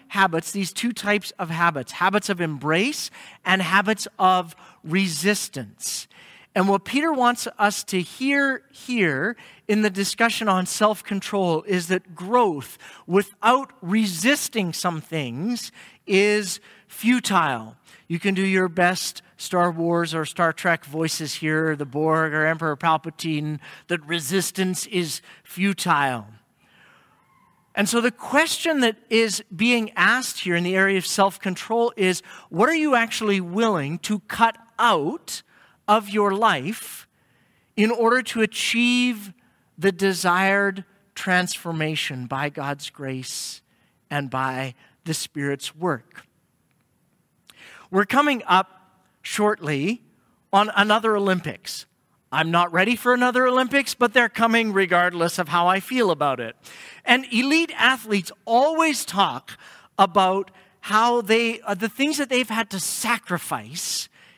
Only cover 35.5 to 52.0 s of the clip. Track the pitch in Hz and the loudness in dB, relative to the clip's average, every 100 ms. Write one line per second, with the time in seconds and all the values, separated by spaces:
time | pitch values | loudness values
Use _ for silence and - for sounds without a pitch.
35.5 | _ _ _ - 214 202 208 202 196 220 | _ _ _ 2 2 2 0 0 2 2
36.5 | 156 147 226 - - - _ _ _ _ | 2 -2 -8 -12 -18 -20 _ _ _ _
37.5 | _ _ - 214 240 226 254 247 233 214 | _ _ 0 2 4 2 2 0 -2 -2
38.5 | - - 233 240 247 247 220 202 - _ | -2 -2 2 2 4 2 -2 -8 -20 _
39.5 | _ _ - 190 175 196 175 185 180 196 | _ _ -2 -2 2 0 0 2 2 2
40.5 | 202 202 190 - _ _ - - 180 180 | 2 0 -4 -12 _ _ -10 0 2 2
41.5 | - 175 160 156 151 - 131 123 135 147 | -4 -6 -4 -2 -2 -6 -6 -6 -4 -4
42.5 | 143 139 143 - - 139 131 123 - - | -4 -6 -8 -10 -12 -8 -8 -10 -10 -12
43.5 | - _ _ _ _ _ 147 139 131 131 | -14 _ _ _ _ _ -6 -4 -4 -2
44.5 | 127 131 - _ _ 165 156 - 147 143 | -4 -6 -10 _ _ -8 -6 -8 -6 -4
45.5 | 139 - 151 175 131 - - - _ _ | -4 -8 -6 -4 -4 -8 -20 -20 _ _
46.5 | _ _ _ _ _ _ _ _ _ _ | _ _ _ _ _ _ _ _ _ _
47.5 | - - - - 190 202 262 294 254 - | -20 -20 -20 -2 0 2 2 2 0 2
48.5 | 185 190 - _ _ _ _ - - 208 | 2 2 -6 _ _ _ _ -8 0 0
49.5 | 214 151 139 165 240 _ _ _ _ _ | 0 -4 -2 -2 -4 _ _ _ _ _
50.5 | 196 208 202 208 220 220 208 202 185 156 | 2 2 2 2 2 2 0 2 0 -2
51.5 | 90 - - - _ | -10 -12 -14 -16 _